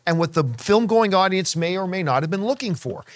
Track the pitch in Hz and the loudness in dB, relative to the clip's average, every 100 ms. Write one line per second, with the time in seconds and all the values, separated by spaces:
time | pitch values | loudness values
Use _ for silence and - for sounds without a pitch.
0 | - 165 165 165 135 117 - 214 226 226 | -2 0 0 0 -2 -2 2 2 4 2
1 | 214 185 190 190 175 165 170 185 185 190 | 4 4 2 0 -2 -2 -2 -2 -4 -2
2 | 156 131 160 196 214 277 233 156 127 95 | 0 0 0 -2 -2 -4 -4 -6 -6 -10
3 | - | -14